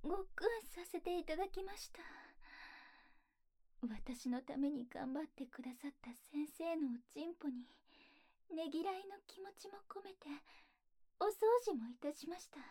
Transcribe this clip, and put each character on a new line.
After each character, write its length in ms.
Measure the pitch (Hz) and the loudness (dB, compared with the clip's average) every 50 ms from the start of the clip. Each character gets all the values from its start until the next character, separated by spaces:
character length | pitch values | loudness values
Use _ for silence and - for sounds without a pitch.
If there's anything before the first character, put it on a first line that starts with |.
ご 120 | - 294 359 | 4 4 2
っ 120 | 392 381 - - | 2 2 -2 -4
く 100 | - 370 | 2 4
ん 40 | 440 466 440 415 | 4 4 4 -2
さ 180 | - - 349 349 | -8 -10 -10 -10
せ 160 | - - 330 | -6 -6 -4
て 180 | - 349 349 359 | 0 0 0 0
い 60 | 330 | 0
た 120 | - 311 | 0 0
だ 120 | 320 381 392 | 0 0 0
き 140 | - 381 | 0 -4
ま 140 | 381 392 403 | -4 -6 -6
し 140 | - - - | -10 -10 -12
た。 80 | - - 339 - - - - - - - - - - - - - - - - - - - - - - - _ _ _ _ _ _ _ _ _ _ - - | -12 -14 -14 -14 -14 -16 -18 -18 -18 -18 -18 -18 -16 -16 -16 -16 -16 -18 -18 -20 -20 -20 -20 -20 -20 -20 _ _ _ _ _ _ _ _ _ _ -8 -4
私 460 | - 233 220 208 - - 247 247 - 254 | -2 -2 -2 -2 -2 -4 -4 -2 2 2
の 140 | 240 254 | 2 2
た 140 | 254 - 285 | 0 -4 0
め 140 | 262 277 285 | 2 2 4
に 160 | 294 269 240 247 | 4 0 -4 -4
頑 240 | - - 262 254 | -4 -4 -2 0
張 100 | 262 285 | 0 0
っ 40 | 311 | -2
て 200 | 302 _ - 277 | -2 _ -8 -8
く 160 | 254 - - | -8 -8 -8
だ 100 | 254 254 247 | -8 -8 -8
さ 140 | 247 - 285 | -6 -8 -8
っ 40 | - - | -8 -8
た 80 | - 247 240 - - - | -14 -14 -14 -14 -16 -4
先 140 | - 294 302 302 - - | 0 0 0 0 0 -2
生 180 | 330 339 330 | 0 2 4
の 120 | 320 294 262 240 | 4 4 2 2
お 20 | 240 - - - | -2 -4 -8 -6
ち 100 | 285 302 | -4 -4
ん 100 | 339 339 | -4 -4
ぽ 140 | - - 285 | -2 -2 -2
に、 180 | 254 247 247 - - - _ _ - - - - - - - - _ _ _ _ 339 | -2 -2 -6 -10 -16 -20 _ _ -20 -20 -20 -20 -20 -20 -20 -20 _ _ _ _ -2
ね 140 | 311 330 302 | 0 0 2
ぎ 140 | 302 320 339 | 0 0 0
ら 80 | 392 | 0
い 120 | 381 370 403 | -2 -2 -6
の 120 | 392 403 392 - | -10 -12 -12 -16
気 140 | - - 381 | -18 -12 -12
持 100 | 381 403 403 - | -12 -12 -12 -12
ち 100 | - 392 | -14 -12
も 100 | 392 392 - - | -12 -14 -12 -10
込 160 | - 392 392 | -10 -10 -8
め 80 | 392 381 | -10 -14
て、 140 | _ - 294 285 294 - - - - - - _ _ _ _ _ - - - _ _ | _ -8 -8 -8 -8 -10 -16 -20 -20 -20 -20 _ _ _ _ _ -20 -20 -20 _ _
お 80 | 359 | 4
掃 40 | 415 427 - 440 440 466 494 480 | 4 6 8 10 10 10 10 8
除 80 | 440 349 | 6 2
も 140 | 240 220 233 | 2 0 -2
い 60 | 247 | -6
た 180 | - - 294 | -2 -2 -2
し 160 | 294 - - 302 | -2 -2 -6 -6
ま 100 | 349 359 | -6 -6
し 100 | - - | -8 -12
た。 120 | - 294 254 - | -14 -14 -14 -14